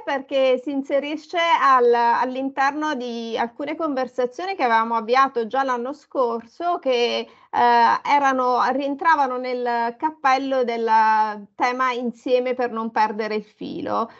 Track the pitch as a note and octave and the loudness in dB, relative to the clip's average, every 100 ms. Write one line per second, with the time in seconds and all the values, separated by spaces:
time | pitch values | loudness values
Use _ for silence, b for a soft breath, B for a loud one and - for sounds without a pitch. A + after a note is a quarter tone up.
0 | A4 C4+ C4+ C4+ C4 B3+ D4 C#4 C4+ C#4 | -2 -6 -2 0 2 2 -2 -6 -2 -2
1 | D4 D#4 - F4 E4+ D#4+ C4+ C4 A#3+ A#3 | -2 -8 -6 -2 2 4 4 4 4 4
2 | A#3 A#3 B3+ B3+ C4+ C#4 C4+ D4 D4+ C4 | 2 2 -2 -4 -6 -2 -2 -2 -4 -6
3 | B3 A#3 A3+ A3+ A#3 - C#4+ D#4 D#4+ C4+ | -6 -8 -6 -4 -6 -6 -8 -6 -4 -4
4 | B3+ - B3 D4 F#4 F#4+ B3+ A3+ A3+ A3+ | -4 -4 -4 -4 -8 -2 0 2 0 -2
5 | G#3+ B3+ C4+ B3 A3 C4+ C4+ B3 B3 D4 | 2 2 2 0 -4 -2 -2 -2 -6 -10
6 | _ C#4+ A#3+ A#3 A3+ - F4 F4 C4+ B3 | _ -2 -2 -2 -10 -6 -4 -2 0 0
7 | A#3 A3+ A3+ B B - A#3+ A#3+ A#3 - | 0 -2 -6 B B 2 4 6 4 2
8 | - C#4+ C#4 C4 B3+ A#3+ G#3+ C4 C#4 C#4 | 2 2 2 2 2 2 2 0 -2 0
9 | E4+ D#4 C4 B3+ B3+ B3 A#3+ A#3 A#3 A#3+ | 2 2 2 -2 -6 -4 -2 -2 -2 -4
10 | D#4 D#4 C4+ C4 C4+ C4 A#3+ A#3 A3+ A3 | -6 -2 0 2 0 0 0 -2 2 4
11 | A3 A3 G#3+ G#3 G3+ - B3 B3+ C4 A#3+ | 4 2 0 -4 -10 -2 -2 0 -2 -2
12 | B3 A#3 C#4 B3 B3+ B3 A#3+ A3+ A3+ A3+ | -6 -6 0 0 0 -2 -4 -4 -4 0
13 | G#3+ G#3 G#3+ G#3+ G#3 - - - - G#3 | 0 -2 -4 -4 -8 -12 -10 -8 -4 -4
14 | A3+ | -4